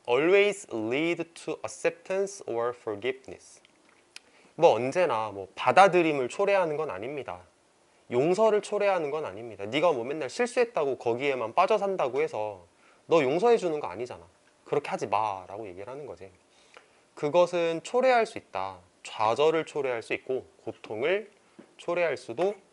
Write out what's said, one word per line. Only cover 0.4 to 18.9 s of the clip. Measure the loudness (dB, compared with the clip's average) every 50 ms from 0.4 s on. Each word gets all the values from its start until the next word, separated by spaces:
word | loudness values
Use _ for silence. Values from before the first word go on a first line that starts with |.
| 6 4 2 -4 -8 -10 -8
lead | -6 -4 -2 -2 0 0 -2 -2 -4 -6 -10 -12
to | -16 -10 -8 -8 -8 -8
acceptance | -10 -8 -4 -4 -4 -4 -4 -8 -6 -4 -4 -4 -4 -6 -12 -10
or | -6 -4 -2 -2 -4 -4
forgiveness. | -6 -8 -8 -8 -4 -4 -4 -4 -6 -8 -18 -18 -18 -18 -20 -20 -20 _ _ _ _ _ _ _ _ _ _ -20 -20 _ _ _ _ _ _ _
뭐 | 6 6 6 6
언제나 | 6 2 0 0 2 2 2 2 0 -2 -4
뭐 | -6 -8 -10 -12 -10
받아들임을 | -4 0 4 8 8 8 8 8 4 2 2 2 0 -2 -4
초래하는 | -2 -2 0 2 2 2 2 0 -2
건 | -4 -4 -6
아닙니다. | -6 -8 -8 -8 -8 -10 -10 -10 -12 -14 -14 _ _ _ _ _ _ _ _ _ _ _ _ -2
용서를 | 0 2 2 2 4 4 4 4 4 2
초래하는 | 0 -2 -2 0 2 2 2 0 0 -2
건 | -4 -4 -6
아닙니다. | -6 -10 -10 -12 -14 -12 -10 -8
네가 | -4 -2 2 2 2 2
뭐 | 2 -2
맨날 | -6 -6 -6 -6 -6
실수했다고 | -4 -2 -4 -2 0 0 -2 0 0 -2 -2 -2 -2 -2
거기에만 | -2 -2 -2 0 0 -2 -2 -2 -4 -4 0
빠져 | 2 2 4 2 0
산다고 | 0 -2 -2 -2 -2 -2 -2 -2
해서 | -2 -2 -4 -4 -6 -6 -8 -12 -16 _ _ _ _ _ _ _ _
너 | 2 2 4 4
용서해 | 4 2 2 4 4 4
주는 | 4 2 0 -4 -4
거 | -6
아니잖아. | -6 -8 -8 -10 -10 -10 -14 -18 -20 _ _ _ _ _ _ _
그렇게 | -4 -2 -2 -2 -2
하지 | -6 -6 -4
마라고 | -2 0 0 0 0 -4 -6 -10 -12 -14 -12 -12 -12
얘기를 | -14 -14 -14 -14
하는 | -14 -14 -14
거지. | -14 -16 -16 -18 -20 -20 _ _ _ _ _ _ _ -20 -20 _ _ _ _ _ _ _
그것은 | -6 -2 2 4 4 4 4 4 0 0 0 -2 -4 -6
초래할 | -2 0 2 4 4 4 4 2
수 | 0 -4 -10
있다. | -14 _ -8 -6 -6 -6 -8 -12 -18 _